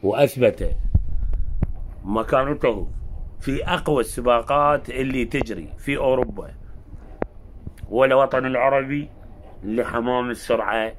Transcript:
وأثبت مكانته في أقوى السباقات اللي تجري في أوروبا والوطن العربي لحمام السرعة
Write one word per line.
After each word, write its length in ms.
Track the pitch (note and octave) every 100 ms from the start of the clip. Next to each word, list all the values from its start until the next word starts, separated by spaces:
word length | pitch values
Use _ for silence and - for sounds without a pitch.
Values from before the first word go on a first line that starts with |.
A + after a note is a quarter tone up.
وأثبت 720 | G2 A2 C#3 B2+ A#2 - F#2+ - - - - - - - - - - - - -
مكانته 840 | F#2+ A2 A2 C3+ C3+ D3 C3+ G#2 F2 - - - - -
في 240 | - C3+
أقوى 360 | - F3+ - C#3+
السباقات 920 | A2+ - A#2+ A#2+ A#2 C#3+ D3 D3 -
اللي 340 | B2+ C3+ C3
تجري 440 | A#2+ C#3+ B2 F#2+ D#2 -
في 180 | - C#3+
أوروبا 540 | C#3 C3 A#2+ G2+ D#2 - - - - - - - - - - - - - -
والوطن 560 | G#2+ C3+ C3+ C3+ C3 C3
العربي 600 | B2+ C3 C#3 C3+ D3 D3 - - - - -
لحمام 680 | G2 A2+ - A#2 B2 B2 B2
السرعة 600 | A2+ - A2+ G#2 A2 A2+